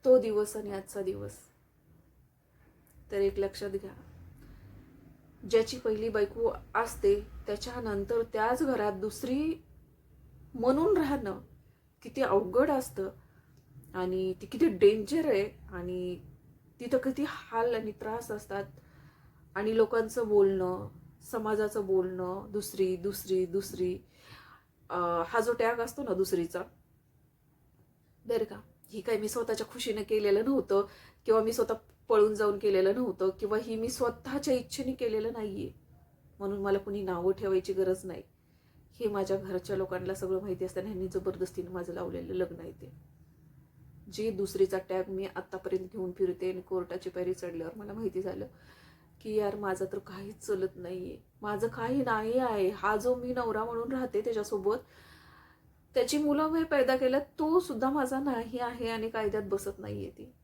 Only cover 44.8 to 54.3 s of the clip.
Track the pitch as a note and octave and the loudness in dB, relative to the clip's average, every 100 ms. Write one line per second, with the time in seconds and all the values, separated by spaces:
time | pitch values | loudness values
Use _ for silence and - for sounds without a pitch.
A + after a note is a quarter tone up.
44.8 | F#3 F#3 F#3 F#3+ G3 - F#3 F#3 - F#3 | -2 -2 -2 -4 -4 -6 -8 -8 -2 -4
45.8 | F#3 A3 F#3 F3+ F#3+ F3+ F3+ F#3 F3+ F#3 | -4 -6 -6 0 0 0 -2 -4 -4 -4
46.8 | F3 F3+ F3+ F3+ F3+ F3+ F3+ E3+ E3 A3 | -2 -6 -6 -4 -4 -2 -4 -6 -8 -8
47.8 | G#3 G#3 A3 F#3 F#3+ F#3 G#3 - - - | -10 -6 -4 -4 -4 -6 -10 -14 -20 -20
48.8 | - - _ _ A3 G#3+ G#3 G3+ G3+ F#3 | -20 -20 _ _ -4 0 0 -2 -4 -2
49.8 | F#3+ G3+ - F#3+ G3 G#3+ - G3+ F#3+ - | -4 -6 -10 -14 -12 -14 -4 -2 -2 -6
50.8 | F3 F#3 F3+ - _ _ G#3 G#3 A3+ A3+ | -10 -8 -8 -12 _ _ -6 -2 -2 -2
51.8 | A#3 C4+ B3 A3 A3 B3 B3+ G#3+ F#3 G3+ | -2 0 2 0 2 2 2 2 0 0
52.8 | G3 G#3+ A#3 B3+ B3 B3 A#3 G#3+ A3+ A#3 | 0 0 2 0 0 -2 -2 -2 -2 -4
53.8 | A#3 C4 B3+ G3+ G#3+ | -4 -2 -2 -2 -2